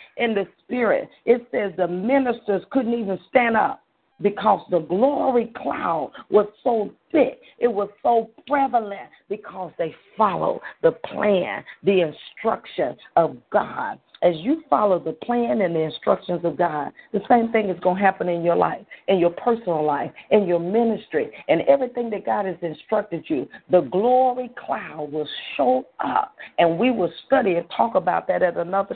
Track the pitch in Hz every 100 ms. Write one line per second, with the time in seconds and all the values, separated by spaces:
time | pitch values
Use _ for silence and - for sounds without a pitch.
0 | - - 233 208 185 _ - 247 220 -
1 | - _ - 240 - 254 202 165 175 180
2 | 214 277 254 233 - 196 - 269 226 233
3 | 196 185 - 254 233 220 170 - _ _
4 | _ - 202 202 214 196 - 175 156 185
5 | 269 285 262 240 226 - 269 - 196 160
6 | 135 - - 208 208 - 262 226 202 -
7 | _ 330 - - - - 240 202 202 -
8 | 240 233 226 _ - 285 269 226 208 196
9 | 139 _ - 208 - - 170 - 160 -
10 | _ - 208 165 - - - - 160 160
11 | - - 208 190 127 101 - - 185 190
12 | 160 147 - - 220 - - - 135 120
13 | - - 160 120 - 202 131 - 107 -
14 | _ - 180 160 202 320 - 247 214 175
15 | 160 160 - 240 233 240 180 165 156 -
16 | - 190 - 175 170 143 170 151 143 -
17 | - 196 - 240 226 226 208 170 185 185
18 | 202 196 180 170 170 156 160 - - -
19 | - 190 170 170 247 233 185 160 151 143
20 | - - - 214 185 170 175 220 233 220
21 | - 151 117 - - 220 - 277 247 247
22 | 233 233 - 214 190 170 170 147 - 214
23 | 208 165 - 151 - - - 180 135 180
24 | 233 254 262 247 240 - - 151 175 151
25 | 147 151 151 - - - 247 262 - -
26 | 269 - - - - - 170 170 247 226
27 | 175 - - 262 208 170 170 - 233 208
28 | 175 170 175 180 180 170 170 196 196